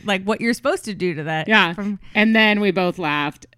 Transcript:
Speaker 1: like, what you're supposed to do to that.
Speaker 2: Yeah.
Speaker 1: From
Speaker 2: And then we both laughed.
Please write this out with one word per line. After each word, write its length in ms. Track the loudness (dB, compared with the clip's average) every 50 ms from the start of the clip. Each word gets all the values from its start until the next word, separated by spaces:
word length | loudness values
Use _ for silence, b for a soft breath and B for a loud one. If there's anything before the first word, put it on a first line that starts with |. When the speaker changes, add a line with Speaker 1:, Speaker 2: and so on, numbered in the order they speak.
| -4
Speaker 1:
like, 180 | -4 -4 -2 -2
what 180 | -4 -4 -2
you're 140 | -2 -2 -2
supposed 300 | -2 -2 -2 -2 -2 -4
to 100 | -8 -6
do 200 | -4 -4 -4 -4
to 100 | -4 -6
that. 240 | -4 -4 -4 0 2
Speaker 2:
Yeah. 240 | 4 4 4 2 0
Speaker 1:
From 240 | -4 -6 -6 -6 -8 b b b
Speaker 2:
And 200 | 2 2 4 4
then 240 | 4 4 4 4 4
we 100 | 2 2
both 260 | 2 2 0 0 -2
laughed. 500 | -2 -4 -2 -2 -2 -2 -4 -6 -10 -16 -20 _